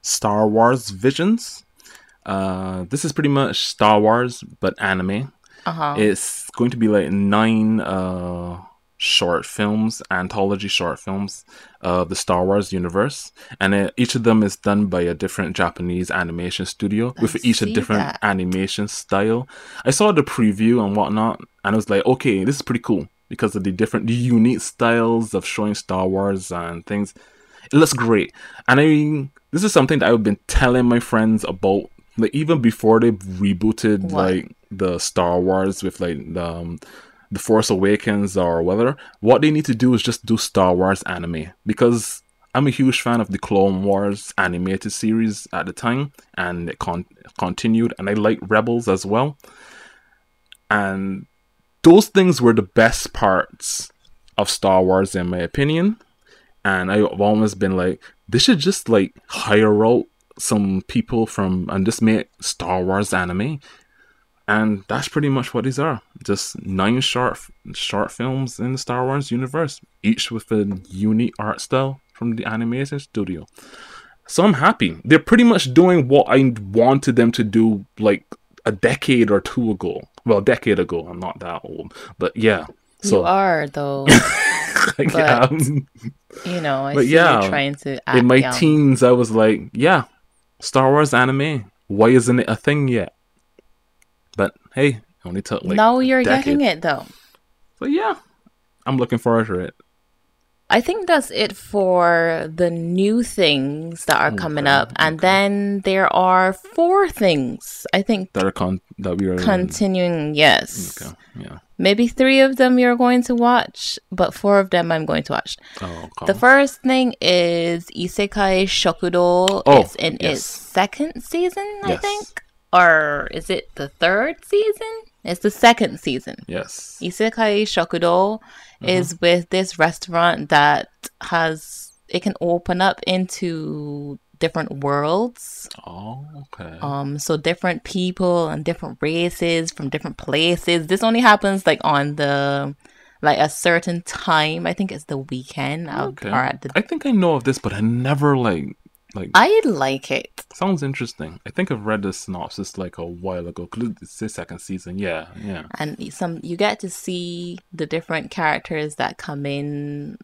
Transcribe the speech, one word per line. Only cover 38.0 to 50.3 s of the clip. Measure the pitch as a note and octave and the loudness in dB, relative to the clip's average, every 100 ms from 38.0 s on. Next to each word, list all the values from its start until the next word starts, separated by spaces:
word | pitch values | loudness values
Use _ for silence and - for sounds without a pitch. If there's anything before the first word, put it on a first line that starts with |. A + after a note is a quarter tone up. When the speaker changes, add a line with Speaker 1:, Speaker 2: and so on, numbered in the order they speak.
| - G#2 G2+ F#2+ | 0 -2 -2 0
Speaker 1:
or | F2 E2 | 0 0
whatever. | E2+ G2+ A#2+ C#3+ - _ | 0 0 0 -2 -14 _
What | G#2+ B2+ | 4 4
they | D#3 | 4
need | D3+ D3+ | 0 -2
to | |
do | A2+ B2 | 0 2
is | A#2+ | 2
just | - A2+ - | 0 -6 -2
do | A2 | -2
Star | - - F#2 | 0 2 4
Wars | F2+ F#2 G2 | 4 2 0
anime, | - F2+ E2+ E2 E2 _ | -4 -8 -6 -8 -10 _
because | - G#2+ A#2+ A#2 G#2 - _ _ _ | -6 2 2 2 -2 -12 _ _ _
I'm | B2+ C#3+ | -2 0
a | |
huge | B2 C3 B2 | 2 0 2
fan | - A#2+ | 0 -2
of | G#2 | -2
the | G2 | -6
Clone | - G2 G2 F#2+ | 0 2 2 2
Wars | G2 G2 G2+ G2+ - - | 0 0 -2 -4 -8 -4
animated | F#2 F2 F#2 F#2+ G#2+ | -2 -2 -4 -4 -6
series | - A2 A2+ A2+ G2+ - | -4 -2 0 0 -4 -8
at | F2+ | -8
the | F2+ | -8
time, | - A#2 B2 C#3+ _ _ - | -6 -4 -2 -6 _ _ -8
and | F2+ F2 E2+ | -6 -6 -8
it | - | -8
con-, | - F2 F2+ _ - - | -6 -6 -8 _ -20 -8
continued, | F2+ F#2 A#2 A2+ A#2 - | -6 -2 0 2 2 -2
and | F#2+ | -4
I | |
like | G#2+ G#2+ A2 | 0 0 0
Rebels | F#2 G#2+ A#2 A#2 A2+ | 0 0 2 -2 0
as | F#2+ G2 | -2 0
well. | G#2+ C#3+ C#3+ - - - - - _ _ _ _ | 0 -2 -6 -20 -20 -20 -20 -20 _ _ _ _